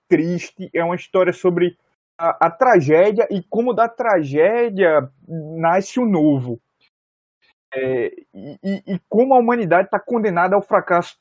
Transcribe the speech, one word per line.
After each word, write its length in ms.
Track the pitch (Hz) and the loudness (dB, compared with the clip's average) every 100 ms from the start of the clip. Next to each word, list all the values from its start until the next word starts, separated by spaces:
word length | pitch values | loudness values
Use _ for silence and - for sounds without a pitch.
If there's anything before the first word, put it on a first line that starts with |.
| _ | _
triste, 600 | 160 165 175 - - 185 | 0 0 -6 -8 -16 -8
é 100 | 160 | -4
uma 120 | 170 180 | -4 -6
história 380 | - 190 180 | -2 0 0
sobre 420 | 175 180 175 175 - _ _ _ - | 0 -2 0 -2 -2 _ _ _ -4
a, 300 | 165 - 165 | -4 0 -2
a 20 | |
tragédia 760 | - 254 208 139 160 202 208 208 | 2 2 2 6 4 6 2 -2
e 100 | 202 - | -6 -6
como 240 | 220 247 | -4 -2
da 160 | 214 233 | -2 -2
tragédia 1200 | 233 240 185 143 143 180 233 240 190 175 151 131 _ - | -2 0 0 0 0 2 2 -2 0 2 2 0 _ -14
nasce 720 | 160 151 165 165 190 196 254 | -14 -12 -4 0 0 -2 -4
o 60 | 233 | 0
novo. 560 | 175 151 139 123 113 _ _ _ _ _ _ _ _ _ _ _ | 2 2 2 -4 -12 _ _ _ _ _ _ _ _ _ _ _
É, 340 | 131 131 127 110 - _ | -6 -4 -2 -4 -8 _
e, 240 | 98 131 135 | -20 -18 -10
e, 300 | 190 196 - 180 | -8 -8 -6 -10
e 40 | - | -2
como 260 | 208 262 | 0 4
a 60 | 262 | 2
humanidade 500 | 233 240 180 175 196 | 2 -2 0 0 0
tá 100 | 202 | -4
condenada 560 | - 233 214 170 185 202 | -4 -4 -2 0 0 0
ao 60 | |
fracasso 540 | 196 202 - 175 170 - | 2 -2 2 -2 -2 -6